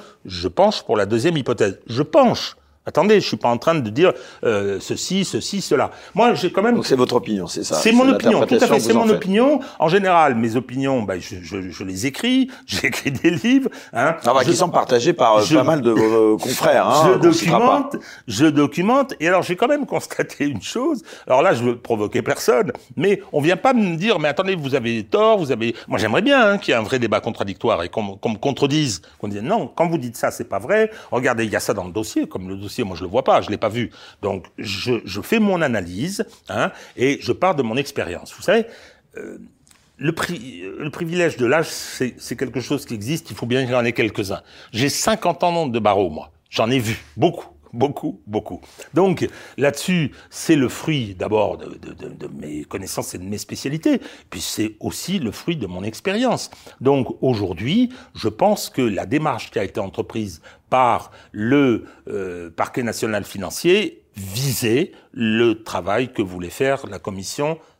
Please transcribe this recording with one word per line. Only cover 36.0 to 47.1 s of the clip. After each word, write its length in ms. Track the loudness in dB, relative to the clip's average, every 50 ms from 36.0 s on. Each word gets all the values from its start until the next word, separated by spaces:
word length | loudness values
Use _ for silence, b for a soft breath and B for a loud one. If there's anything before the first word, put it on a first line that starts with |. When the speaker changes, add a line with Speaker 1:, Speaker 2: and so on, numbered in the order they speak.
| -6 -6 -6 -6 -8 B B B B -8
Speaker 1:
hein, 200 | -4 -4 -4 -4 B B B B B 0
et 180 | 0 0 0 -2
je 100 | -4 -6
pars 220 | -2 0 0 0 0
de 80 | 0
mon 120 | -2 -2 -2 -4
expérience. 560 | -6 -4 -6 -6 -6 -6 -8 -10 -12 -16 -18
Vous 60 | -6
savez, 240 | 0 2 2 2 0 B B B B B B B B _ _
euh, 220 | -16 -16 -14 -16 -18 -20 -20 _ _ _ _ _ _ _ _ _
le 160 | -4 -4 -4
pri-, 500 | -2 -2 -6 -6 -6 -10 -12 -14 -14 -14 -14 -14 -12 -10
le 120 | -10 -10
privilège 480 | -8 -8 -8 -4 0 0 0 0 2 0
de 80 | 2
l'âge, 240 | 2 4 2 2 -2
c'est, 460 | -6 -10 -12 -12 -6 -6 -6 -6 -6 -10
c'est 180 | -12 -12 -6
quelque 240 | -6 -6 -6 -6 -8
chose 240 | -4 -4 -4 -4 -4
qui 80 | -8
existe, 380 | -10 -8 -6 -6 -6 -6 -6 -10
il 60 | -10
faut 100 | -8 -4
bien 160 | -2 0 0
qu'il 100 | 0 2
y 20 | 2
en 100 | 2 2
ait 80 | 2 0
quelques-uns. 480 | 0 0 0 0 -4 -4 -4 -6 -8 B B B B B B
J'ai 180 | -4 -2 -2 0
cinquante 520 | 0 0 0 0 0 2 0 -2 0 0
ans 240 | 0 0 0 0 -2
de 120 | 0 -2 2
barreau, 320 | 2 4 4 4 2 0
moi. 220 | -2 -8 -12 -14 _ _ _ _
J'en 200 | -2 0 0 2
ai 80 | 2 0
vu 240 | 0 -2 -6 -8 -12 -14